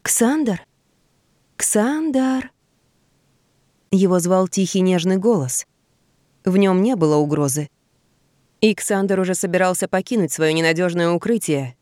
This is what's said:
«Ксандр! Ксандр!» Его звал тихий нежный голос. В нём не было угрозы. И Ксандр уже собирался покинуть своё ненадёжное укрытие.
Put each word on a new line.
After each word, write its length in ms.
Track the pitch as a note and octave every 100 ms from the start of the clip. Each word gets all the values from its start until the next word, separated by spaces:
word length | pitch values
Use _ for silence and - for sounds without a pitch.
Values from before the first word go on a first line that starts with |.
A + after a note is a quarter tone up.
«Ксандр! 640 | - - A#3+ D#4 B3+ F3 - _ _ _ _ _ _ _ _ -
Ксандр!» 960 | - G#3 A#3 D4+ D#4 C4 C4 C4 B3+ _ _ _ _ _ _ _ _ _ _ _ _ _ _
Его 280 | F#3+ F#3 F3+
звал 300 | E3+ F#3 F#3
тихий 320 | - F#3 F#3+
нежный 340 | F#3 F3+ F3 F#3+
голос. 520 | G#3+ G#3 B2+ - - _ _ _ _ _ _ _
В 140 | F#3+ F#3
нём 240 | G3 F#3
не 160 | G#3+ A#3
было 180 | D#3 D3+
угрозы. 540 | D3 D3 C#3+ C#3+ D3 _ _ _ _ _ _ _ _ _
И 160 | A3 G#3
Ксандр 460 | - G3 G3 F#3+
уже 140 | F#3 F#3
собирался 520 | F#3+ F3+ F#3 F3+ F#3
покинуть 460 | F#3 - A#3 E3
своё 180 | - D#3
ненадёжное 600 | D#3+ E3 E3 F3+ F3 E3+
укрытие. 680 | E3+ G#3+ A#3 - C#3+ C3 -